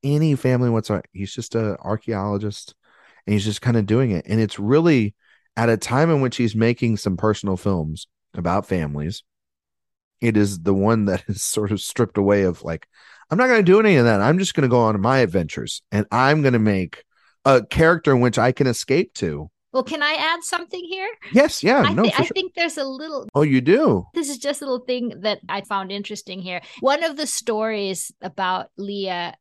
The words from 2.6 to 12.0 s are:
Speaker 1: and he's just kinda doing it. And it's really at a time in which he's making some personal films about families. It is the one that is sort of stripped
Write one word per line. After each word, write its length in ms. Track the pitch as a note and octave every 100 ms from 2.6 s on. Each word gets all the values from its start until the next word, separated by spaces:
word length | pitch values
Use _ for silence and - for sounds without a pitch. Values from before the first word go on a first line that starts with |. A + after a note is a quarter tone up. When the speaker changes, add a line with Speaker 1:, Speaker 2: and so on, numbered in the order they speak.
| - _ _ _ _ _ -
Speaker 1:
and 60 |
he's 120 | G#2
just 180 | G#2 G#2
kinda 200 | A#2+ A#2
doing 280 | G2+ A2+ B2+
it. 160 | F2+ -
And 100 | A2
it's 180 | G#2+ -
really 560 | G#2 D3 E3+ C3+ G#2 - _ _ _ -
at 140 | A#2
a 80 | A2
time 320 | - B2+ E3
in 100 | D3
which 160 | C3 -
he's 180 | A#2
making 440 | A2 A#2 A#2+ A#2+ G#2
some 180 | G2+ F2+
personal 400 | G#2+ G#2 G2+ F2+
films 520 | G#2 F#2 D#2 D#2 - _ _
about 320 | F2+ E2+ F#2 -
families. 560 | F#2 D2+ D2 D#2 A2+ _ _ _ _ _ _ _ _ _ -
It 160 | A#2 G#2+
is 240 | G#2 F#2
the 140 | E2+
one 320 | G2 G#2 A2+ G2+
that 180 | F2+ -
is 140 | F#2+
sort 300 | - A2 G2+
of 80 | G#2
stripped 380 | - -